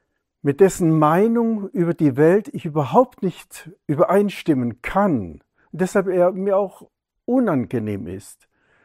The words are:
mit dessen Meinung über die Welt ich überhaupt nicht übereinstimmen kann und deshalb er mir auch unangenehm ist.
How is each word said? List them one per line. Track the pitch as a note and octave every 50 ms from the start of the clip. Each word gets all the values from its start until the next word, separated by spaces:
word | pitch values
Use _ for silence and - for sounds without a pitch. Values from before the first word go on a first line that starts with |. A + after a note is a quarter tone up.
| _ _ _ _ _ _ _ _ -
mit | C#3 C#3 -
dessen | G3 F#3+ - - F#3 D#3+ D#3+ D#3
Meinung | D3+ D3+ D#3+ F3+ G#3 A#3 A3+ A#3 A#3 A3+ A3+ G#3 G3 F#3+
über | - G3 F3 E3 E3+
die | - E3 C#3+ B2
Welt | A#2+ D3+ D#3+ F3+ G#3+ G#3+ -
ich | - E3+ -
überhaupt | E3+ D3 D#3 C#3+ A#2 C#3+ A3+ C4 B3+ - _ -
nicht | F#3 - - - _ - - - D#3 - _ _
übereinstimmen | - D3+ C3+ - - F3 G3+ G#3 G3+ - - - - D3+ C3 B2 A#2+ A2+ - -
kann | - - G3 G3+ G3+ D#3 A#2+ G2 E2+ D2+ - _ _ _ _ _ _ -
und | D3+
deshalb | F#3 F#3 - G#3 F#3 G3
er | F3+ F3+ F3 F3+ G#3
mir | F#3 F#3+ G3+ G3
auch | F#3+ G#3 F#3 - - - _ _ _ _ _ _ _ _
unangenehm | - A#3+ C4 B3+ G#3+ E3 C3+ A2+ - - A#2+ G#2+ G#2+ G#2 F#2+ -
ist. | E2 F#2 G2 - - - _ _ _ _ _ _ _ _ _